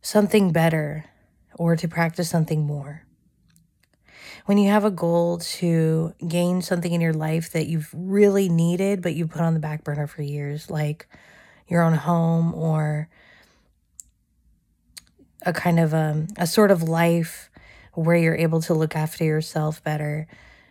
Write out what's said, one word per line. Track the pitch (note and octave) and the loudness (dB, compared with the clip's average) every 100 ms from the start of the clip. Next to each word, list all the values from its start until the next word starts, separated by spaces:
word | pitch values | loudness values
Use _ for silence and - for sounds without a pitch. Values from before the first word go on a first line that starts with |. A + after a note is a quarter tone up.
something | - G#3 G3+ G#3+ F#3+ | 2 2 4 2 2
better, | E3 E3 D#3+ D3+ D#3 - _ _ _ _ - | 2 2 0 -4 -8 -14 _ _ _ _ -4
or | E3+ E3 | 0 0
to | E3 | -2
practice | E3+ E3 D#3+ E3 | -2 -2 -2 -2
something | E3+ D#3+ D#3 D3 | 0 0 0 -2
more. | D3 C#3+ D3 _ _ _ _ _ _ _ _ _ _ _ - - - - | -6 -10 -16 _ _ _ _ _ _ _ _ _ _ _ -20 -20 -14 2
When | G3+ | 4
you | G3 | 6
have | G#3 | 4
a | G#3 | 2
goal | F3 - E3+ E3+ E3+ | 0 0 2 2 -2
to | E3 - F3 E3 D#3+ D#3+ D#3+ - E3+ | -8 -4 0 2 2 0 -2 -6 -4
gain | E3+ F3 F3+ | -2 0 -2
something | F3 F3 E3+ | -2 -4 -2
in | E3+ | 0
your | E3 | 0
life | D#3 D#3 D#3+ E3 | 0 -2 -4 -4
that | D#3+ - | -4 -4
you've | E3 D3 | -4 -6
really | - F#3 G3 G3+ G3 G3 | -10 -2 4 6 4 2
needed, | E3 E3 F3 G3 G3+ | 2 2 0 -2 -2
but | F3 | -4
you | D#3 D#3+ | -4 -6
put | D#3+ | -2
on | E3 | 0
the | D#3+ | 0
back | D3+ D3+ | -4 -8
burner | - D3 D3 | -6 -6 -6
for | - | -8
years, | C#3+ D3 C#3+ D3 - | -8 -6 -8 -8 -8
like | D#3 D3+ D3+ - - - - - _ _ | -4 -4 -6 -12 -20 -20 -20 -20 _ _
your | E3+ | 2
own | E3 | 4
home | D#3+ F3 E3+ E3 E3 E3 - | 2 2 0 2 2 0 -2
or | D#3+ D#3 D3+ D3+ D#3+ _ _ - _ _ _ _ _ _ - _ _ _ _ _ _ _ _ - _ _ - _ | -2 0 -2 -4 -6 _ _ -20 _ _ _ _ _ _ -20 _ _ _ _ _ _ _ _ -20 _ _ -20 _
a | - | -4
kind | E3 F3+ E3+ | -2 2 2
of, | D#3+ | 2
um, | D#3+ D#3 D3+ D#3+ - | 0 0 -2 -4 -4
a | E3+ | -2
sort | - G#3 | 4 4
of | F#3 | 4
life | D#3+ E3 E3+ E3+ E3 - - - - - - | 2 2 2 2 0 -8 -20 -20 -20 -20 -14
where | - D#3+ E3+ | -4 2 4
you're | E3 D#3+ | 4 2
able | D#3+ D#3+ | 0 0
to | D#3+ | 0
look | D#3+ D#3 D#3+ | 0 0 -2
after | D#3 - | -4 -2
yourself | D#3+ D#3 D#3 D#3 D3+ D#3 | 0 0 -2 -4 -4 -4
better. | E3 D3+ D3+ D3+ D#3 - - - _ | -6 -4 -4 -6 -8 -16 -20 -20 _